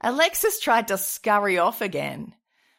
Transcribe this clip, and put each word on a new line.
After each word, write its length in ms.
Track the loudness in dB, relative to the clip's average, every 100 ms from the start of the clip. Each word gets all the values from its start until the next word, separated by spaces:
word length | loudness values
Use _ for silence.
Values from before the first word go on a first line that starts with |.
Alexis 580 | -2 2 0 2 -2 -2
tried 300 | 2 2 2
to 80 | -2
scurry 640 | -4 -4 0 2 2 2
off 240 | 2 0
again. 500 | -4 -4 -6 -8 -14 -18 _ _ _